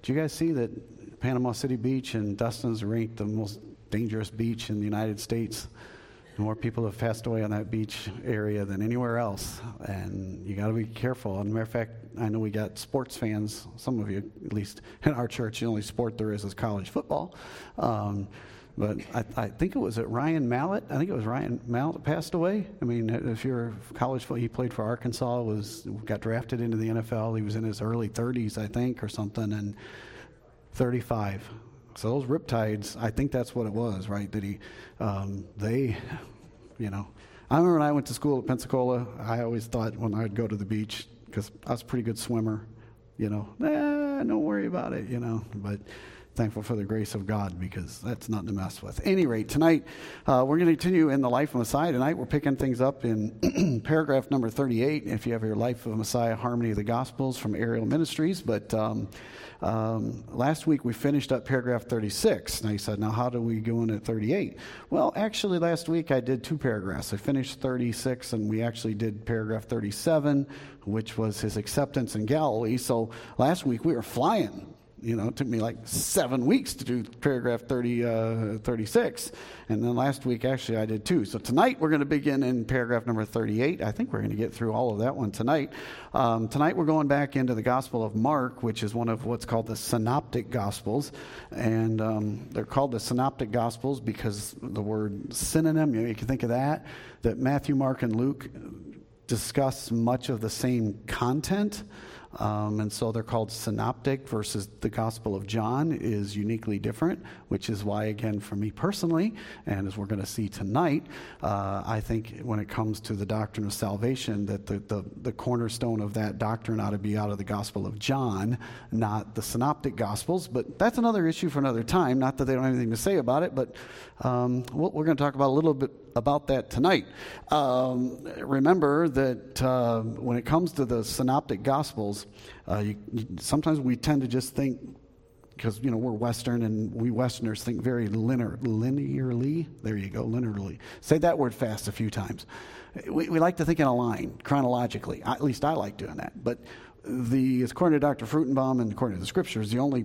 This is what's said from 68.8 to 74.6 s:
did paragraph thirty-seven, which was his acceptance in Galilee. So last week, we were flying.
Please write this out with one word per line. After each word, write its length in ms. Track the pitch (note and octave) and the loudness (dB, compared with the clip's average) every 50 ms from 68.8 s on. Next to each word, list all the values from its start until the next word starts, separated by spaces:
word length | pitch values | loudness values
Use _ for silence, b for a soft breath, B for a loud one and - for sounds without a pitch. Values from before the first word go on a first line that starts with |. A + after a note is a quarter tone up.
| - A2+ G#2+ | -4 -2 -2
did 300 | G2+ A2 A2 G#2 A2 A2+ | 0 -2 -2 -2 -4 -4
paragraph 420 | - A#2 A2 A2 G#2+ A2 A2 - | -2 -2 0 0 -2 -2 -4 -2
thirty-seven, 800 | - B2 A#2 G#2+ G#2 G#2 - - E3+ D#3+ D#3 C#3+ D3 C#3+ C#3+ C3+ B B B B B B B - | -2 -4 -2 -2 -4 -4 0 2 4 4 4 4 4 4 2 0 B B B B B B B -6
which 340 | G2+ G#2 A2+ A2 - - | -2 -2 -2 -2 -4 -2
was 220 | - A2+ A2 G2+ - | 0 0 0 0 -2
his 160 | - G#2+ - | -4 -2 -2
acceptance 580 | G#2+ G2 - - C#3+ C#3 C3+ - C#3 A#2+ - - | -2 -4 0 2 0 0 2 0 -2 -2 0 -2
in 120 | A2 G#2+ | -2 0
Galilee. 500 | A2 C#3+ D#3 D#3 C#3+ G#2+ A2 A#2+ A2 A#2+ | 2 2 4 4 2 2 2 2 0 0
So 360 | B2 - - B2+ A#2 A2+ A2+ B B B B B | 0 0 0 2 2 0 -2 B B B B B
last 280 | - B2 C#3+ F3+ - - | 2 4 4 4 2 2
week, 200 | C#3 A#2+ A2+ - | 0 0 2 2
we 80 | E3 D3+ | 2 2
were 100 | A#2 G#2 | 2 -2
flying. 680 | - - A#2+ C3 F3 A3 G#3 C#3 G#2+ - - | -4 0 2 4 4 4 4 2 0 -4 -10